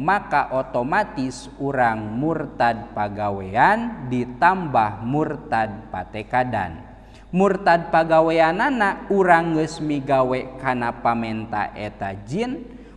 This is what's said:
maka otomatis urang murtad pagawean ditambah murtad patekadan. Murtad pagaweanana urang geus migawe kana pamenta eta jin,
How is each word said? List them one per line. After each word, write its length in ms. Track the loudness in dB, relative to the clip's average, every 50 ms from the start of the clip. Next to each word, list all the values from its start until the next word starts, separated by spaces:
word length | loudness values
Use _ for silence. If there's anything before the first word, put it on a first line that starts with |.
maka 560 | -2 0 0 0 0 0 0 0 0 0 -2
otomatis 960 | -4 -2 -2 -2 -2 -2 0 0 0 -2 -2 -4 -6 -6 -6 -6 -10 -14 -16 -10 -6
urang 400 | -6 -2 2 2 2 2 2 0 -4 -6 -4
murtad 800 | -2 -2 0 -2 -2 -4 -6 -2 0 2 2 0 -2 -6 -8 -6
pagawean 1120 | -6 -4 -4 -4 -4 -4 -4 -4 -6 -6 -2 2 4 4 4 4 2 -2 -6 -8 -8 -6 -4
ditambah 960 | -2 -2 -4 -4 -2 2 2 4 4 2 0 0 2 2 2 2 -2 -6 -4
murtad 880 | -2 0 0 0 -2 -4 -8 -6 -4 -2 -2 -2 -2 -6 -10 -14 -12
patekadan. 880 | -10 -10 -10 -10 -10 -10 -6 -2 0 0 0 0 0 -4 -4 -4 -8 -12 -16 -18 -20 -20 -20 -20 -20 -20 -10 -2
Murtad 640 | 2 4 4 4 2 2 4 4 4 4 4 2
pagaweanana 1120 | 2 2 4 6 6 6 6 6 4 4 4 4 4 2 0 0 2 2 0 0 0 -2 -2 0
urang 400 | 2 4 6 6 6 6 4 2
geus 320 | 0 0 0 -2 -4 -4 -4
migawe 720 | -2 -2 -2 0 2 2 2 4 2 0 -2 -4 -6 -10
kana 480 | -6 -2 -2 -2 0 -2 -4 -4 -2 0
pamenta 720 | 0 0 0 0 -4 -4 -6 -6 -4 -4 -4 -4 -4 -6
eta 400 | -8 -10 -8 -8 -8 -8 -8 -8 -10 -10
jin, 400 | -6 -4 -4 -4 -4 -6 -8 -10 -14 -18 -20 -20 -20 -8